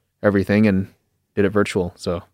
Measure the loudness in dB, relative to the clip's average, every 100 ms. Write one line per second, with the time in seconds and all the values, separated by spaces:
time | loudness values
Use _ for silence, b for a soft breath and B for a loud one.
0 | _ _ 0 0 2 2 2 0 -4 _
1 | _ _ _ -2 0 0 0 -2 -4 -6
2 | -8 -8 -10